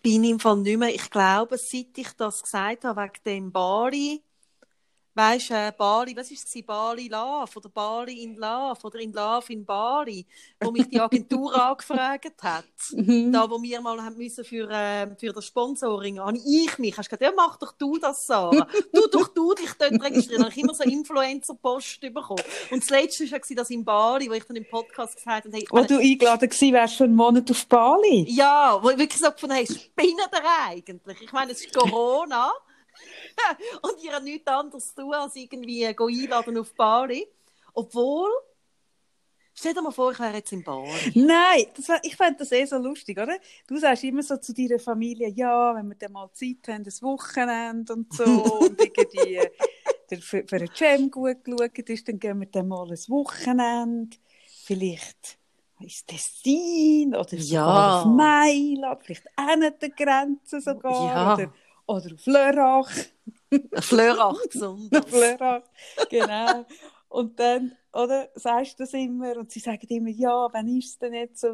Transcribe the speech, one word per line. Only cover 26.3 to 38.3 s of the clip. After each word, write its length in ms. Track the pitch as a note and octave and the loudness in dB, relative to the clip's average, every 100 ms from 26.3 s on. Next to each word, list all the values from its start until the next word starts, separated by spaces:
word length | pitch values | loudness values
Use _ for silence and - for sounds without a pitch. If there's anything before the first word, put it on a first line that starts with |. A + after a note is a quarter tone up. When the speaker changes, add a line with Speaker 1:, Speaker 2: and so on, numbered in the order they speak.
| A3+ A#3+ | 4 2
Speaker 2:
gewesen 260 | - C#4 | 4 6
wärst 220 | B3 A#3 - | 6 4 4
für 80 | B3+ | 4
einen 100 | A3+ | 6
Monat 340 | A#3+ A#3+ B3 | 6 6 4
auf 140 | - - | -2 4
Bali. 580 | A#3+ A#3+ F4+ G#4 A3 E3+ | 6 6 6 6 4 4
Speaker 1:
Ja, 500 | B3 C#4+ D4 C4+ G3 | 4 6 6 6 4
wo 80 | A#3+ | 4
ich 60 | C4 | 2
wirklich 220 | D4+ - | 0 2
so 120 | D#4 | 0
gefunden 240 | D4+ C#4+ C4+ | 0 -4 -2
habe, 100 | A#3+ | -2
„Hey, 100 | - | -8
spinnt 440 | - - F4+ E4+ F#4+ | -8 0 2 2 -2
ihr 120 | F4 D#4 E4 G#3+ | -2 0 0 -2
eigentlich? 520 | F3 G3 F3+ G3 F#3+ | -8 -16 -18 -18 -20
Ich 100 | A3+ | -8
meine, 180 | C4 B3+ | -6 -4
es 140 | B3 - | -8 -4
ist 100 | C4 | 2
Corona.“ 800 | A#3 A#3 A#3+ C#4 D#4+ A#3+ C#4 C5+ _ _ _ - - - - - | 2 2 0 0 0 0 0 -2 _ _ _ -20 -20 -20 -12 -2
<laughs> 420 | G#4 D#4 A#4 F#4+ | -2 -2 -10 -8
Und 220 | C#4 E4 | -8 -6
ihr 100 | D#4+ | -8
habt 100 | C#4+ | -8
nichts 240 | C#4 D#4 C#4+ | -8 -8 -2
anderes 460 | C4+ D4 C4 - | -2 -2 -10 -14
zu 80 | - | -12
tun, 120 | C4+ | -6
als 220 | D4 C#4+ C4 | -6 -6 -12
irgendwie 580 | B3 B3+ A#3 A#3 A3+ | -16 -14 -10 -6 -4
go 140 | G#3 A#3 | -2 -2
einladen 500 | A#3+ B3+ A#3+ A#3 A#3 | -2 -2 -2 -2 -6
auf 160 | A3 | -6
Bali. 540 | - A3 A#3 C4 C4+ G#4+ _ _ _ _ | 0 2 2 0 -6 -10 _ _ _ _
Obwohl, 560 | A#3+ A#3 A#3+ B3+ D4+ G4 | -10 -6 -2 0 0 -2